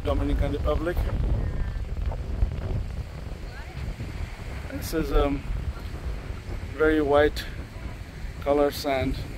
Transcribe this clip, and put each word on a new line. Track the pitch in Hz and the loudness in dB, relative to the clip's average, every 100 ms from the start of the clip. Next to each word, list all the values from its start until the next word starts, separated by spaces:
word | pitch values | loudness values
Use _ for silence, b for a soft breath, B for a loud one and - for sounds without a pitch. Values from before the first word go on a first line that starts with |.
Dominican | 147 139 143 139 143 | 2 2 2 2 2
Republic. | 143 151 151 165 175 - - - - - - - - - - - - - - - - - - - - - - - - - - - - - - - - - - - - - | 2 2 2 2 2 2 2 2 2 2 0 -2 -2 -4 -2 -2 -2 -4 2 2 2 -2 -2 -2 -4 -6 -8 -8 -8 -8 -10 -10 -6 -6 -6 -8 -6 -6 -6 -8 -8 -6
This | - - | -6 -2
is, | 160 151 | 0 4
um, | 156 143 143 - - - - - - - - - - - - - - | 4 4 2 -2 -2 -2 -4 -8 -6 -6 -6 -6 -8 -6 -6 -6 2
very | 156 156 | 4 6
white | 143 143 151 - - - - - - - - - - - | 6 8 6 4 -6 -8 -10 -8 -8 -10 -10 -8 -8 -4
color | 143 143 143 | 2 4 4
sand | - 147 135 131 131 - | 2 0 0 0 -2 -6